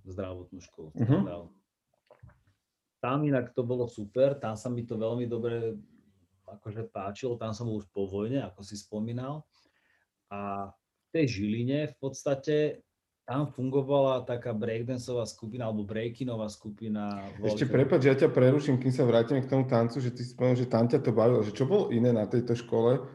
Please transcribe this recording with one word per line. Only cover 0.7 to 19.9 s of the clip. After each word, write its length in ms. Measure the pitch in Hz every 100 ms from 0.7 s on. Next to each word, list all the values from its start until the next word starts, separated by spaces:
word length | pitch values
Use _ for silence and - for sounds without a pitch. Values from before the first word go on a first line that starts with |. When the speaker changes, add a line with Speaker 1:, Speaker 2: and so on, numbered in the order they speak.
| - 80 -
Speaker 2:
Mhm. 320 | 117 160 92 87 85 _ _ _ _ _ _ - - _ _ _ _ _ _ _
Speaker 1:
Tam 200 | 123 139
inak 280 | 151 135 123
to 120 | -
bolo 240 | 120 123 120
super, 480 | - 101 123 135
tam 200 | 139 110
sa 120 | 110 127
mi 160 | 120
to 120 | 120
veľmi 320 | 110 113 120 120
dobre 480 | 117 117 117 113 104 - _ _ _ _ _
akože 420 | - 101 110 107 113
páčilo, 480 | 104 98 104 131
tam 160 | 117 110
som 160 | 104 120
bol 120 | 107
už 80 | 101
po 160 | 101 98
vojne, 360 | 98 107 135
ako 200 | 107 -
si 120 | 101
spomínal. 680 | 101 - 107 110 120 131 151 - _ _ _ _ _ _ _ _
A 440 | 101 101 101 98
v 360 | - _ _ _
tej 160 | 165 139 95
Žiline 500 | 104 110 120 143 151
v 60 | -
podstate 840 | 135 135 147 135 151 151 151 - _ _ _ _
tam 240 | - 131 143
fungovala 800 | - 131 139 131 143 135 127 120
taká 240 | 123 123
breakdanceová 720 | 107 117 113 120 123 127 120
skupina, 440 | 110 - 110 123 113
alebo 200 | 107 101
breakinová 640 | 110 120 120 127 113 107
skupina, 800 | - 110 104 113 107 104 101 98 98
volali 80 | 107
Speaker 2:
Ešte 160 | 107
Speaker 1:
sa 80 | 127
Speaker 2:
prepáč, 280 | 127 - -
ja 120 | 135 131
ťa 120 | -
preruším, 540 | - 127 147 147 123
kým 80 | 131
sa 160 | 127 123
vrátime 320 | 117 113 139
k 80 | 127
tomu 160 | 135
tancu, 380 | 131 120 117